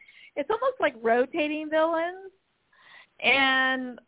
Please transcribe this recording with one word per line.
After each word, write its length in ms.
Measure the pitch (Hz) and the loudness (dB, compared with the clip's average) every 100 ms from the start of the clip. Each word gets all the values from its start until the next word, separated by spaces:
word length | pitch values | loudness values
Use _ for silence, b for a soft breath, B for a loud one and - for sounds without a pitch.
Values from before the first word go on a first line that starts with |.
| B B B - | B B B -8
it's 120 | 285 | -2
almost 300 | 453 539 508 | 0 0 0
like 160 | 311 226 | -2 0
rotating 680 | 226 240 254 330 302 311 311 | 2 2 2 -2 -2 -4 -2
villains. 600 | 311 330 330 339 370 381 - _ _ _ B B B B - | 0 2 0 -4 -6 -16 -20 _ _ _ B B B B -4
And 760 | - 269 269 262 262 262 254 240 | 0 2 4 2 2 -2 -6 -12